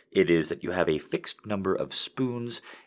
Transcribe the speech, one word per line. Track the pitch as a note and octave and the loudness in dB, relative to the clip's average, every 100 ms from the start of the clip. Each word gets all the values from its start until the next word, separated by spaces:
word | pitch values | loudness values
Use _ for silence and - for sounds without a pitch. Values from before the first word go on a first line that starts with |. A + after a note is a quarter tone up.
| _ | _
it | F#2+ E2+ | 2 4
is | E2+ D2+ | 4 2
that | E2 | -4
you | - | -2
have | F2+ E2 | 0 2
a | D2+ | 0
fixed | - - - - G#2+ | -2 -6 -6 -10 -6
number | G2+ F#2+ F2+ | -4 -2 -2
of | - | 0
spoons. | - - - C3 A#2+ A#2+ A2+ - - | 2 2 0 -4 -4 -6 -6 -8 -20